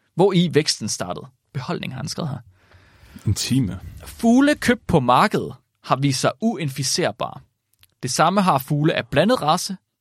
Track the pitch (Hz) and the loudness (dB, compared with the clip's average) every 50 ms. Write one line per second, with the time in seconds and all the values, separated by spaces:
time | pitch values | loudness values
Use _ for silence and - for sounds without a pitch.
0 | _ _ _ 151 185 202 190 170 180 160 131 147 156 - - - 117 101 - - | _ _ _ 2 2 4 4 4 2 4 2 2 2 2 -4 -6 -6 -8 -6 -6
1 | 98 90 90 - - - _ _ _ _ _ 139 - - 175 - - - 131 131 | -6 -8 -8 -10 -12 -18 _ _ _ _ _ -12 -8 -8 -8 -8 -8 -10 -10 -10
2 | - - - - - 143 - - - - _ _ _ _ _ - _ _ _ _ | -10 -10 -6 -6 -6 -6 -6 -10 -12 -18 _ _ _ _ _ -20 _ _ _ _
3 | - - - - - 107 98 - - - 113 135 123 90 - - - - - - | -20 -20 -20 -8 -2 -2 -2 -2 -2 0 0 0 0 0 -4 -8 -12 -16 -18 -18
4 | - - - - - 226 240 262 285 285 294 - - - 247 - _ - - 156 | -20 -20 -14 -2 2 4 6 6 6 4 2 0 2 0 0 0 _ 0 2 2
5 | 123 120 123 143 185 214 - 139 92 73 - - _ _ _ _ _ - 160 135 | 4 4 4 4 4 2 2 -2 -4 -4 -10 -14 _ _ _ _ _ -4 -2 0
6 | 139 143 135 - - - - _ 220 226 220 139 165 139 131 - 135 - - 180 | 2 0 0 2 0 0 0 _ -2 -2 -2 -2 -6 -6 -6 -6 -6 -4 -2 -2
7 | 160 113 98 _ - - - - - _ _ _ _ _ _ _ _ _ _ _ | -2 -2 -2 _ -8 -10 -10 -16 -20 _ _ _ _ _ _ _ _ _ _ _
8 | - 131 - - 156 165 190 208 185 180 151 131 131 - 151 147 147 160 - - | -8 -6 0 2 2 4 4 2 2 2 2 0 0 -2 -2 0 0 0 0 0
9 | 117 _ - 139 170 220 254 - - 147 165 185 - - 190 - _ _ _ _ | -4 _ 0 2 2 2 2 0 2 0 0 0 0 -6 -10 -12 _ _ _ _